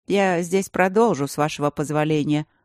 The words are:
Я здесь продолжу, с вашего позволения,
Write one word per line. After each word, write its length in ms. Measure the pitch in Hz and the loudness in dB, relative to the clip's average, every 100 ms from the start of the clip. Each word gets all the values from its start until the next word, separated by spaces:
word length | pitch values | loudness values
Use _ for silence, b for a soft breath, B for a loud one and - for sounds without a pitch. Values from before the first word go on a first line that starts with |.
| - | -2
Я 340 | 196 190 170 | 0 2 0
здесь 280 | 175 190 190 | 0 -2 -2
продолжу, 580 | - 185 196 226 139 139 | 0 2 4 2 2 -2
с 100 | - | -2
вашего 340 | 151 - 147 | -2 0 -4
позволения, 760 | - 143 151 156 151 143 147 156 _ | -2 -2 0 0 0 0 -2 -4 _